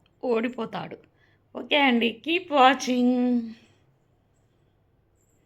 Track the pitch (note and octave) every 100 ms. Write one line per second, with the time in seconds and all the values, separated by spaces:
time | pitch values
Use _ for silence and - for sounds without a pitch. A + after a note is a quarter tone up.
0 | _ _ B3+ A3+ A#3+ A#3+ A3+ F3 D#3+ -
1 | _ _ _ _ _ - B3 D4 C#4 A#3+
2 | A3+ A3 C#4+ E4+ F4+ C#4+ B3+ C4+ - B3
3 | B3 B3 B3 B3 A3+ A3 _ _ _ _
4 | _ _ _ _ _ _ _ _ _ _
5 | _ _ _ _